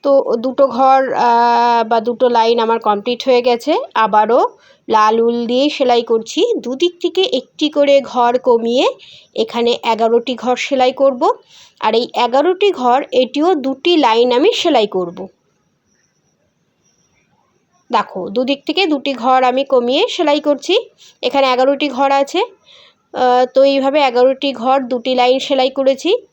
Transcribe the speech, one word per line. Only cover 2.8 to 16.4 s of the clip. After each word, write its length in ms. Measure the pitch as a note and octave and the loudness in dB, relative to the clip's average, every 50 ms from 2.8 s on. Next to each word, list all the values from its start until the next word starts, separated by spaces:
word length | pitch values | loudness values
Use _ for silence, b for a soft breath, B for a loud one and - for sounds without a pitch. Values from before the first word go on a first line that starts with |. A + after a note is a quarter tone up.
| - G#3+ G#3 G#3 G3+ B3 A#3+ A#3+ - | 0 -2 -2 -2 -2 -6 -6 -4 0
হয়ে 160 | C#4 B3+ B3 | 0 0 2
গেছে। 320 | A#3+ B3 A#3+ A#3 - C#4+ D#4+ A4+ C5+ - _ | 2 0 -2 -2 -2 -2 -2 -2 -4 -4 _
আবারও 460 | A3 A3 G#3+ G3 G#3+ G#3+ G#3+ A#3 C#4 G4 B4 - b b b b b b | -2 -2 2 2 0 2 2 2 0 0 -2 -4 b b b b b b
লাল 280 | - A3 G#3+ G#3+ G#3+ A3 A3+ | -2 0 2 2 2 2 2
উল 160 | A3+ A#3 A#3+ A#3+ A#3+ | 0 0 0 -2 -4
দিয়ে 180 | A3 A#3+ B3+ C#4 D4 | -2 0 0 0 0
সেলাই 340 | D4 - C#4 B3 A#3+ A#3 A#3+ | -2 -2 0 2 2 0 0
করছি। 380 | A#3 A#3 A3+ A3+ - - D4+ F#4+ A#4+ A4+ D#4 G3+ | 0 -2 -2 -2 -4 -4 -2 -2 0 -2 -4 -4
দুদিক 280 | A#3+ C4 C4+ F4 F4 F4 _ | -8 -4 -2 -2 -4 -4 _
থেকে 220 | - F4 E4 F#4 F#4+ - - C4 | -8 -4 -2 -2 -2 -2 -2 -6
একটি 280 | - _ _ - D4+ D4 | -6 _ _ -6 -6 -2
করে 260 | D4+ C#4+ C#4+ C#4 C#4 C#4 | 0 0 2 4 4 2
ঘর 320 | B3 - - B3 A#3+ A#3+ A#3+ | 2 0 -2 0 0 2 0
কমিয়ে 480 | B3+ - B3+ A#3+ A#3 A3+ A#3 A#3+ C4 E4 B4 C5+ B B B B B B B B | 0 2 2 0 2 0 0 0 0 0 0 -2 B B B B B B B B
এখানে 360 | - A3 A3 - A#3 A#3 A#3 A#3+ - - | -6 -6 -4 -4 -2 -2 -2 -2 -2 -2
এগারোটি 500 | A#3 A3+ G#3+ A3+ A3+ A#3 A#3 A#3 - B3 | -4 -2 0 0 2 2 0 0 -2 -8
ঘর 200 | A3+ A3 B3 B3 | -4 -2 -4 -2
সেলাই 360 | A#3+ - - C#4+ B3+ B3+ B3+ C4 | -2 -2 -4 0 0 0 0 0
করব। 280 | C#4+ C#4 C4+ C4 A#3+ D4 G4 A4 - b b b b b b b b | 2 0 0 0 0 -2 -2 -2 -2 b b b b b b b b
আর 120 | - G#3+ A3 | -4 0 0
এই 100 | A3+ B3 - - | 0 -2 -2 -2
এগারোটি 540 | - A#3+ A#3+ A#3+ C4+ D4 F4 F#4 F#4 G#4 G4+ | -2 -2 0 0 0 2 0 0 2 0 0
ঘর, 280 | E4+ C4 B3 B3 A#3+ C#4 - - | 0 0 0 0 0 0 -2 -2
এটিও 380 | - B3 B3+ A#3 - C#4+ D4+ F4+ F#4+ | 0 0 0 0 -2 -2 0 0 0
দুটি 380 | D4 B3 C4+ C4+ C4+ _ F4 F4 | 0 -2 -6 -6 -2 _ 0 2
লাইন 300 | D#4+ C#4 - A3 A#3 A#3+ B3 A#3+ | 4 4 2 4 2 2 2 2
আমি 160 | B3 D4+ G#4+ B4 | 2 2 2 0
সেলাই 340 | - - E4+ C#4+ A#3+ G#3+ | 0 -2 0 2 0 0
করব। 300 | G#3 - F#3 F3+ E3+ F3 F#3 F#3+ F#3+ _ _ _ _ _ _ _ _ _ _ _ _ _ _ _ _ _ _ _ _ _ _ | 0 -2 -6 -6 -6 -8 -14 -16 -16 _ _ _ _ _ _ _ _ _ _ _ _ _ _ _ _ _ _ _ _ _ _